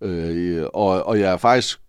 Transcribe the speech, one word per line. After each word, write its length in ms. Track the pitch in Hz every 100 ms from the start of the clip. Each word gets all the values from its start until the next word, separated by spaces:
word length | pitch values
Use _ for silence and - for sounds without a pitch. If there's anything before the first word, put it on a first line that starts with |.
Øh, 680 | 104 87 82 85 87 85 76
og, 320 | - 95 92 -
og 140 | 110
jeg 120 | 95
er 40 | 92
faktisk 440 | 117 127 - -